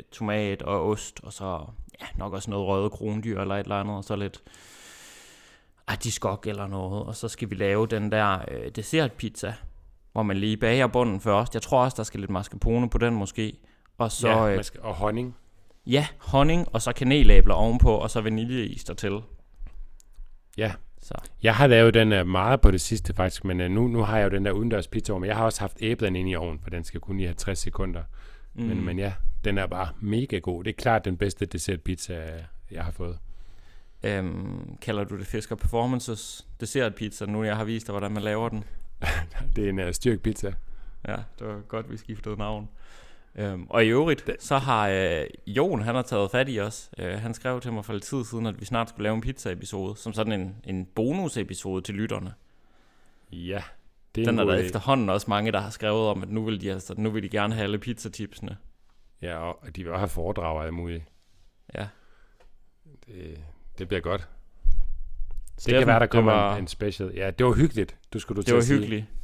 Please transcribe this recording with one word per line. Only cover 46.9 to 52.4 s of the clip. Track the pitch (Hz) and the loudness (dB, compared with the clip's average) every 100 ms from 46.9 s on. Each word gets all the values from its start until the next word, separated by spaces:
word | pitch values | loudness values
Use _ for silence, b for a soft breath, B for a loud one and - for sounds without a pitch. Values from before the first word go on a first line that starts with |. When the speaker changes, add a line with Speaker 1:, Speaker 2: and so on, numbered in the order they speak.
| 87 | -10
Speaker 1:
Øh, | 87 101 | -8 -6
han | 113 | -8
skrev | 113 127 123 | -6 -6 -6
til | 123 | -6
mig | 110 101 | -8 -6
for | |
lidt | 104 | -8
tid | - 135 | -6 -6
siden, | 113 113 113 | -6 -4 -6
at | - | -6
vi | - | -4
snart | 117 113 | -4 -4
skulle | - | -4
lave | 107 110 | -2 -2
en | |
pizza-episode, | 123 131 104 90 - 98 95 104 | -4 -6 -8 -8 -8 -6 -6 -8
som | 113 | -8
sådan | 110 110 101 | -4 -2 -2
en, | 92 104 | -6 -10
en | - 95 90 | -8 -8 -6
bonusepisode | - 120 185 165 113 95 92 95 92 | -2 -2 -2 -4 -6 -8 -8 -6 -6
til | 87 101 | -6 -6
lytterne. | 107 104 92 113 | -6 -6 -8 -14